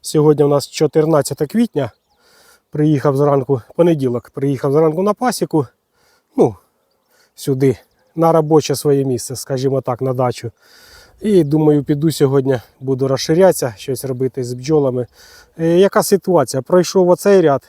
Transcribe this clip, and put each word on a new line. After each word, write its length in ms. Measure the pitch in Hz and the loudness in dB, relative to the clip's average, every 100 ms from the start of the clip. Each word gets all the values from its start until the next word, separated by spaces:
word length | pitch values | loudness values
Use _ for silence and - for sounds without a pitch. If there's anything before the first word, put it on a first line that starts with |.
Сьогодні 440 | - 156 151 147 | -2 2 2 4
у 40 | 143 | 2
нас 200 | 143 - | 0 -2
чотирнадцяте 760 | - 151 160 156 156 135 143 147 | -4 -2 0 2 0 0 -6 -4
квітня. 440 | 220 233 151 123 _ _ _ _ _ _ _ _ | -2 -2 -2 -6 _ _ _ _ _ _ _ _
Приїхав 460 | 147 151 147 147 135 | -2 0 2 0 2
зранку, 460 | 147 143 127 135 - - | 2 0 0 -4 -4 0
понеділок, 540 | 175 160 131 120 - | 0 2 -2 -4 -8
приїхав 420 | - 139 135 143 | -6 -4 -2 0
зранку 300 | 143 160 156 | 2 0 0
на 120 | 202 | -2
пасіку. 520 | 202 254 - 165 160 131 _ _ _ _ _ _ - | -2 -4 -4 -2 -2 -4 _ _ _ _ _ _ 0
Ну, 200 | 156 95 _ _ _ _ _ _ _ | 0 0 _ _ _ _ _ _ _
сюди, 440 | _ - 131 139 117 _ _ _ - | _ -6 0 0 0 _ _ _ -2
на 160 | 165 | 2
робоче 440 | 160 151 160 - 139 | 2 2 0 0 -4
своє 280 | 151 139 | 0 0
місце, 320 | 135 123 - 127 | 0 -4 -6 -14
скажімо 440 | - 135 135 131 | -8 -4 -2 -4
так, 200 | 127 123 | -4 -6
на 120 | 131 | -4
дачу. 380 | 127 127 - 117 _ _ _ - - _ _ | -2 -2 -2 -12 _ _ _ -20 -20 _ _
І 240 | 214 196 | 2 2
думаю, 400 | 147 156 151 147 | 2 2 4 2
піду 280 | 139 147 160 | 0 -2 -2
сьогодні, 480 | - 139 139 131 127 - _ | 0 2 2 0 -4 -6 _
буду 280 | 131 131 135 | -6 -2 -2
розширятися, 640 | 131 - 160 190 160 135 104 | -2 0 2 4 2 -4 -8
щось 280 | - 127 | -10 -8
робити 400 | 135 127 131 - | -8 -6 -6 -6
з 100 | 123 | -10
бджолами. 520 | 123 127 156 135 127 123 _ - - _ - | -10 -2 0 0 -2 -8 _ -20 -20 _ -6
Е, 200 | 165 170 | 0 2
яка 240 | 190 220 | 2 2
ситуація? 600 | 175 196 - 175 131 131 | 0 0 2 0 0 -4
Пройшов 460 | 123 180 170 196 180 | 0 0 2 0 2
оцей 320 | 180 202 196 | 2 4 4
ряд 220 | 160 135 | 4 0